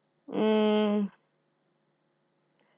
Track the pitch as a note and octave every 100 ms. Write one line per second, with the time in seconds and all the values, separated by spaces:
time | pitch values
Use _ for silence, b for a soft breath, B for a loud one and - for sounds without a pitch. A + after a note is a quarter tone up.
0 | _ _ - - G#3+ G#3+ G#3+ G#3+ G#3+ G#3
1 | G3+ _ _ _ _ _ _ _ _ _
2 | _ _ _ _ _ _ _